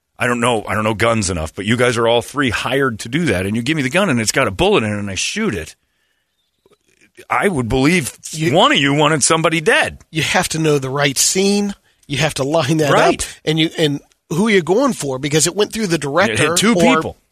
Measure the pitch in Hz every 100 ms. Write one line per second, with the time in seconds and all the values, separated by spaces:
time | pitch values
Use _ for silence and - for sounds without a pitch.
0 | _ - 120 120 120 113 98 101 110 107
1 | 113 113 92 87 78 - 101 120 123 117
2 | 117 117 110 135 135 101 131 135 135 110
3 | 117 147 165 90 95 110 120 160 127 165
4 | 202 123 107 147 123 92 180 190 110 104
5 | 101 95 - 202 220 98 78 - _ _
6 | _ _ _ _ _ _ _ _ _ _
7 | _ - - 120 190 156 117 131 139 180
8 | 117 - - 160 160 160 254 254 139 143
9 | 151 156 - 165 165 165 160 294 - 76
10 | _ 156 139 185 170 160 156 147 131 139
11 | 143 131 - 190 196 202 202 196 _ _
12 | - 135 151 - 135 165 131 160 147 190
13 | 330 - - - - 160 160 - 151 143
14 | - _ - 160 226 196 156 202 277 190
15 | 143 131 143 151 156 180 208 214 208 165
16 | 143 156 202 - 147 170 208 202 165 160
17 | 120 - _